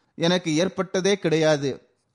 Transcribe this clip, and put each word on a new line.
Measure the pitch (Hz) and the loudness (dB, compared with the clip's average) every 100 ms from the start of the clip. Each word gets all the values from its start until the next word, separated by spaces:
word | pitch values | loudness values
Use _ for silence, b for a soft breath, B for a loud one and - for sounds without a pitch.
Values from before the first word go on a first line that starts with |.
| _ | _
எனக்கு | - 165 180 170 | -4 0 0 0
ஏற்பட்டதே | 151 185 - 185 190 185 | 0 -2 -2 -4 -2 0
கிடையாது." | 202 170 156 156 151 139 - - _ _ | 0 0 2 2 2 -2 -8 -14 _ _